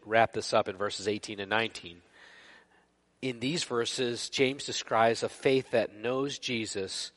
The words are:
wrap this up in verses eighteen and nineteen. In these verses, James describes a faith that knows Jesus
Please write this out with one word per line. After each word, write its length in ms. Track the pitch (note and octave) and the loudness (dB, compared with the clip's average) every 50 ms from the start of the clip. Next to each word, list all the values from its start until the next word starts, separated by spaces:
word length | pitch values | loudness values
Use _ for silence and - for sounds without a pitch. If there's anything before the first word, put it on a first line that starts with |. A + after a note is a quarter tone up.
| - | -4
wrap 280 | G#2 G#2+ A2+ A2+ - - | 2 4 6 6 6 4
this 200 | A2 G2+ - - | -2 -4 2 2
up 140 | A2+ G#2 - | 2 2 2
in 80 | G2 | -2
verses 320 | F#2 G2+ G#2 - - F#2+ G#2 | -2 -2 -2 -2 -2 -2 -2
eighteen 320 | G#2 G#2+ - - A2 G2 | -2 -2 -4 -8 -8 -8
and 100 | G2+ G2 | -4 0
nineteen. 520 | G#2 A2 A2+ A2 - - - F2 E2+ F2 _ _ _ - - - - - - - - - _ _ _ _ _ _ _ _ _ _ _ _ | 2 2 2 0 -4 -8 -14 -16 -18 -18 _ _ _ -20 -20 -20 -20 -20 -20 -20 -20 -20 _ _ _ _ _ _ _ _ _ _ _ _
In 200 | - C3 B2 A#2 | -6 -6 -6 -4
these 240 | A2+ C3 D#3+ E3+ - | -4 -2 -2 -2 -2
verses, 640 | - B2+ A#2 A#2 A2 - - C3 A#2+ A#2+ A2 - - | -2 -2 -2 0 -2 -2 -2 -2 -2 -2 -4 -6 -4
James 340 | - - C3+ B2+ C3+ C#3+ - | 0 2 2 2 2 -2 -6
describes 600 | - A2+ - - - B2+ A2+ A2+ A#2 A#2 - - | -6 -6 -6 -4 2 4 6 6 6 6 4 0
a 60 | A2 | -4
faith 420 | - - - C#3+ C3+ C3+ B2+ - | -6 0 2 4 4 4 2 2
that 220 | - A#2 G#2 - G2+ | 2 2 2 0 -4
knows 460 | G#2+ G#2+ A#2 B2+ C3 C3+ C#3+ C3 - | -6 -4 -2 -2 -2 -2 -4 -6 -6
Jesus 720 | - - B2+ A#2 A2 G2+ - G2+ F#2+ F#2+ - - - - - | -6 -4 -4 -4 -4 -4 -4 -6 -6 -6 -6 -8 -8 -10 -12